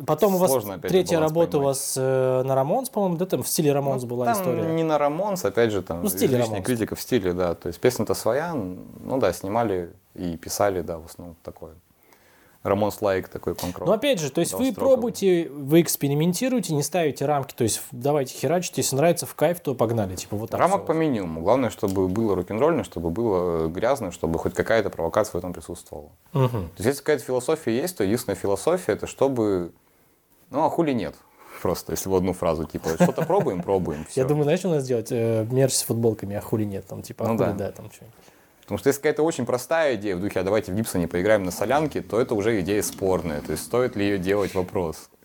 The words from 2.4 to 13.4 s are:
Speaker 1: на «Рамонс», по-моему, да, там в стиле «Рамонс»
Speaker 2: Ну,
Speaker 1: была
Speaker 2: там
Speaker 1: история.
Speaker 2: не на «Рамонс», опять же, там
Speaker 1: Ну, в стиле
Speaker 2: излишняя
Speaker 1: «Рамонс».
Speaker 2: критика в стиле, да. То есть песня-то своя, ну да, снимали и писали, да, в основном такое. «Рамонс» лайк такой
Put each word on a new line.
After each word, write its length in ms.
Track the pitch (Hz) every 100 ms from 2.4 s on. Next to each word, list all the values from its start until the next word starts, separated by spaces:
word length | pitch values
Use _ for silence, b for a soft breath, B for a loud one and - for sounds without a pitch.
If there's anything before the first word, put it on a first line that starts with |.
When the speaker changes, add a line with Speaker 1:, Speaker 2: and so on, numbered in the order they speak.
Speaker 1:
на 100 | 131 135
«Рамонс», 320 | 139 220 254
по-моему, 260 | - 196 165
да, 80 | 180
там 160 | 160
в 20 | 123
стиле 240 | - 147
«Рамонс» 300 | 143 139 135
Speaker 2:
Ну, 60 | 120
Speaker 1:
была 160 | 123
Speaker 2:
там 100 | 123 220
Speaker 1:
история. 320 | 180 165 165
Speaker 2:
не 80 | 160
на 160 | 160 151
«Рамонс», 460 | 143 151 208 185
опять 260 | 135 104 117
же, 100 | 104
там 200 | 90 85
Speaker 1:
Ну, 60 | 101
в 20 |
стиле 160 | 92 123
Speaker 2:
излишняя 200 | 123 117
Speaker 1:
«Рамонс». 180 | 107 90
Speaker 2:
критика 280 | 120 104 -
в 40 |
стиле, 320 | - 123 90
да. 220 | 90 90
То 140 | 82 90
есть 100 | 82
песня-то 340 | 127 - 107
своя, 380 | 95 110 127 170
ну 640 | 156 92 92 - - 95 131
да, 140 | 104
снимали 580 | 85 95 110 117 92 87 - _ -
и 200 | 90 82
писали, 440 | - - 101 92
да, 160 | 82 82
в 60 | 80
основном 300 | - 87 82
такое. 300 | - - 80 80 _ _ b b b b b b
«Рамонс» 380 | - 98 104 -
лайк 260 | 104 95 87
такой 260 | -